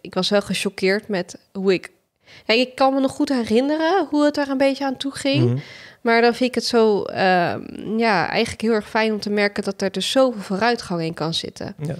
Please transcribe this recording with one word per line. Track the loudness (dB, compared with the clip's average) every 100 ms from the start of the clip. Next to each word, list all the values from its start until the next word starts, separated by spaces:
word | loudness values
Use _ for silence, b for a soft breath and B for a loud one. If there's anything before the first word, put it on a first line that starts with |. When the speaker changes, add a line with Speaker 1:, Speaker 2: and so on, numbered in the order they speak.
Speaker 1:
ik | -8
was | -4 0
wel | 0
gechoqueerd | 0 -4 -4 -2 0 0 -2
met | -6 -6 -12 _
hoe | -4 0
ik, | 0 -2 _ _ _ B B 0
kijk, | 2
ik | 2
kan | 2 2
me | 4
nog | 0
goed | 0 -2
herinneren | 0 2 2 2 0 2 2 2
hoe | 2
het | 2 2
er | -2
een | 2
beetje | 2 2
aan | -4 -4
toe | -6
ging. | -4 0 2
Speaker 2:
Mhm. | 2 0 B B B B
Speaker 1:
Maar | 2 4
dan | 4
vind | 2 0
ik |
het | -2
zo, | 0 4 4 2
ehm, | -2 0 2 2 2 -2 -8 -12 -6 0
ja, | 2 2 0
eigenlijk | 0 -2 -2
heel | -2
erg | 0 0
fijn | 0 0
om | -2
te | -2
merken | 0 0 -2
dat | -6 -4
er | -4
dus | -2 0
zoveel | 2 2 0
vooruitgang | -6 -2 0 0 -4 -4
in | -4
kan | -4 -4
zitten. | -4 -6 -10 -14 -8
Speaker 2:
Ja, | -8 -6